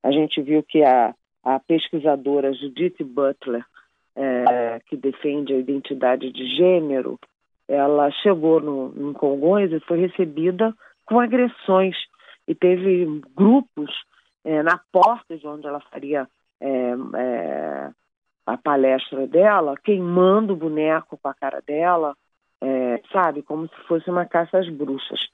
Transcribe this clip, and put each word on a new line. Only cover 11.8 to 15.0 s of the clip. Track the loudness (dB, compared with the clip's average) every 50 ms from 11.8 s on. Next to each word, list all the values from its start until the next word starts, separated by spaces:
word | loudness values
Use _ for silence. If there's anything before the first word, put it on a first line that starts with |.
| 4 2 -2 -6 -12 _ _ _ _ -20 -20 _ _
E | -8 -2
teve | 2 4 4 4 4 2 2 2 2 2 -2 -4 -6 -10 -14 _
grupos, | 4 6 6 6 6 4 _ _ -10 -10 -10 -10 -14 -16 _ _ _ _ _ _ _ _
é, | -2 -2 0
na | 2 2 0 0 _ _
porta | 2 4